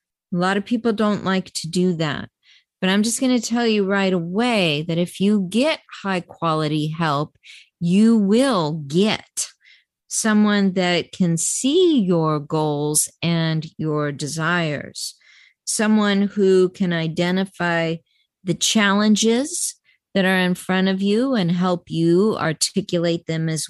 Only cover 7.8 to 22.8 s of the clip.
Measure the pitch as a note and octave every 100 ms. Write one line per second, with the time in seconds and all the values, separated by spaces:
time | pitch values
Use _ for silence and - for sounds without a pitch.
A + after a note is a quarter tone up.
7.8 | E3+ F#3+ A3 A3+ G3 A3 C#4 G3+ D3+ D#3+
8.8 | C#3 E3 G#3+ - - - - _ _ _
9.8 | _ _ - - A3 G#3+ G#3 G#3 G3 F#3
10.8 | F3+ F3 - - F3+ E3 - - C4 E4
11.8 | F4+ C#4+ F#3 E3+ D#3 D3+ D3 D#3+ D#3 D3
12.8 | D3 D3+ - - E3 E3 E3 D#3+ D#3+ -
13.8 | D#3 D3+ D3 C3+ C#3+ D#3+ D#3+ F3 D#3+ C#3+
14.8 | - - - - _ _ _ _ - -
15.8 | G#3+ G#3+ G#3 G3 G3+ G#3 F#3+ F#3 F#3 -
16.8 | F#3 E3+ D#3+ D#3+ F3 F#3 F#3+ - F3 E3+
17.8 | E3 E3 _ _ _ _ F#3 E3+ - A3
18.8 | G3+ G3+ G#3+ G#3 A3 A#3 D4 - - -
19.8 | _ _ _ G3 F#3 F#3 F3+ F3+ - F#3
20.8 | F#3+ F#3+ G3 G#3+ C4+ A#3+ E3+ F3+ F#3 F3
21.8 | - E3 E3 F3 G#3+ - D#3+ D3+ - F#3+